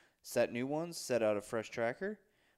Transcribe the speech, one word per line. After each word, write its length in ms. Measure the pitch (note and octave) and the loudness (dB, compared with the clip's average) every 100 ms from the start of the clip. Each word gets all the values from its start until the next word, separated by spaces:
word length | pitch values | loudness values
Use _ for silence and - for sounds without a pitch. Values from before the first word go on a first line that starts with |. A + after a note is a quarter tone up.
| _ _ | _ _
Set 300 | - B2 A#2 | -4 2 2
new 140 | A#2+ C3 | 0 -2
ones? 320 | D3+ E3+ E3 | -2 -4 -6
Set 240 | - A#2+ | 0 4
out 140 | A2 G#2 | 4 2
a 40 | |
fresh 300 | - A#2 G#2+ | 0 -4 -4
tracker? 480 | - A#2 - F#3+ G#3+ _ _ _ | -2 -2 0 -4 -6 _ _ _